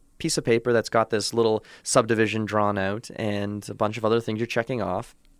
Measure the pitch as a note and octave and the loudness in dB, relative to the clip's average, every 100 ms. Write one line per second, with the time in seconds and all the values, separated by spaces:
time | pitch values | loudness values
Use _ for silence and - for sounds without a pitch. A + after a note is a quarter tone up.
0 | _ - D#3+ - C3 A#2 B2 A#2 G#2+ A#2 | _ -8 -4 -2 2 2 4 2 2 0
1 | A2 G#2+ - A#2 A2+ A2 - - - C3+ | 2 0 0 2 2 2 -4 -14 0 2
2 | A2 A2 A2 A2 G#2+ G#2+ G#2 G2+ F#2+ G#2+ | 4 4 2 0 0 2 2 2 -2 -4
3 | - - A2 G2+ G2+ G#2 G2+ G#2+ G#2+ A2 | -8 -6 -4 -2 -4 -6 -8 -2 -2 0
4 | G#2+ A#2 A2+ A2 A#2 A#2+ A2+ B2 F#2 F#2 | 0 0 0 -4 -2 -2 -2 -2 -2 -4
5 | A#2+ _ _ _ | -6 _ _ _